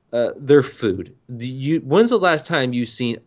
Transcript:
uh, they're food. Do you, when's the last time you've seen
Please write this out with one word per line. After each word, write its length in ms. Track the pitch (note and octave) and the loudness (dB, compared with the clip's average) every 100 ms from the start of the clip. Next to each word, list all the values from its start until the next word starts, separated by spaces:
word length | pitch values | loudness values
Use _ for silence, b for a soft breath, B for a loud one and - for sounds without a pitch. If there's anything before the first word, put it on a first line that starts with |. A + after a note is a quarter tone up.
| _ | _
uh, 180 | A#2 A#2 - | -2 -2 -2
they're 240 | C#3 D3 | 4 4
food. 520 | C3 - A2 G2 F2+ - - B2 | 4 -2 -2 -2 -6 -16 -16 -12
Do 120 | A#2+ | -10
you, 320 | C3 C#3 D#3+ | -6 -2 -2
when's 320 | C3 E3 A#3 | 2 2 4
the 80 | A#3+ | 2
last 260 | F#3 D#3 - | 2 0 -2
time 280 | E3 B2+ | -2 -2
you've 160 | B2 A#2 | -2 -4
seen 280 | - B2 A2+ | -4 -4 -4